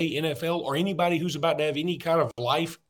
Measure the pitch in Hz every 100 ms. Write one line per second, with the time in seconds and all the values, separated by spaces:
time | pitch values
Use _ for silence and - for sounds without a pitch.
0 | 165 139 160 135 165 170 - 147 190 170
1 | 175 170 175 151 165 151 151 143 170 165
2 | 165 165 131 - 123 147 165 -